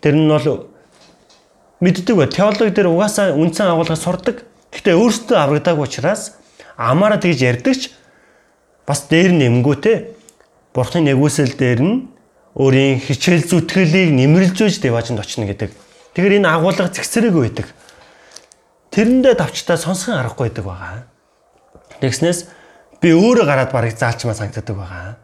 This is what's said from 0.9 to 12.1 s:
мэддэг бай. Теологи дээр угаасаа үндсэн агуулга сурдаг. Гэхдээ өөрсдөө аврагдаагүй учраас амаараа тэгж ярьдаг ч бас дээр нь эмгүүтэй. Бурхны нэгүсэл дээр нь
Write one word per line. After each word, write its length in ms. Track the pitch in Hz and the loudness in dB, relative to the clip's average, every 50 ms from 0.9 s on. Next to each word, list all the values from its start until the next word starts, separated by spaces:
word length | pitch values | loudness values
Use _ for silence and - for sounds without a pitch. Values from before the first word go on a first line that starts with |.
| _ _ - _ _ _ _ _ - _ _ _ _ _ _ _ _ _ | _ _ -20 _ _ _ _ _ -20 _ _ _ _ _ _ _ _ _
мэддэг 340 | 175 185 175 - - - 233 | 0 0 0 0 0 0 2
бай. 80 | 185 139 - | 2 2 0
Теологи 440 | - - 196 208 208 208 226 208 180 | 0 0 0 0 2 0 0 0 2
дээр 160 | 208 202 180 | 0 0 2
угаасаа 480 | 165 170 208 208 208 - 202 190 147 | 2 0 0 0 0 0 0 0 0
үндсэн 320 | 143 160 170 160 - 214 185 | 0 0 0 0 0 0 0
агуулга 260 | 170 165 165 160 160 | 2 0 0 -2 -4
сурдаг. 500 | 160 - 175 180 180 - 247 214 - - - _ _ _ _ - | -4 -4 -6 -6 -4 -4 -6 -6 -6 -14 -20 _ _ _ _ -20
Гэхдээ 240 | - - 202 170 | -4 0 2 4
өөрсдөө 400 | 170 226 240 208 - - - 247 | 4 4 2 0 -2 -2 0 0
аврагдаагүй 480 | 190 147 139 147 147 147 175 170 165 143 | 2 2 2 0 0 0 0 -2 0 -2
учраас 520 | 127 - - 123 170 208 214 - - - _ _ _ _ _ - - - | -6 -6 -4 -4 -4 -4 -4 -8 -14 -18 _ _ _ _ _ -20 -20 -12
амаараа 440 | - 120 117 131 160 202 214 214 196 | -4 -2 0 2 2 2 2 0 0
тэгж 180 | - 175 170 127 | 0 -2 0 2
ярьдаг 320 | 131 123 120 123 - 262 262 | 0 0 0 0 0 -2 -2
ч 160 | 262 - - - _ _ _ _ _ _ _ _ _ _ _ _ _ _ _ _ _ _ - | -2 -4 -12 -16 _ _ _ _ _ _ _ _ _ _ _ _ _ _ _ _ _ _ -6
бас 160 | 147 - - | -6 -6 -2
дээр 280 | - 160 165 180 190 180 | 0 2 4 4 4 4
нь 120 | 160 135 | 4 4
эмгүүтэй. 720 | 120 117 123 123 147 143 139 - - 226 190 - - - - _ - _ _ _ _ _ _ _ _ _ | 2 2 2 2 0 0 0 0 0 0 0 -2 -10 -18 -20 _ -20 _ _ _ _ _ _ _ _ _
Бурхны 320 | - 127 - - 175 160 | -6 -6 -2 -2 0 2
нэгүсэл 480 | 143 139 131 147 151 - - 147 123 - | 2 2 2 2 0 0 0 -2 -2 -2
дээр 280 | - 139 123 123 117 135 | -2 0 0 0 0 0
нь 240 | 180 226 262 - - | 0 0 -2 -6 -10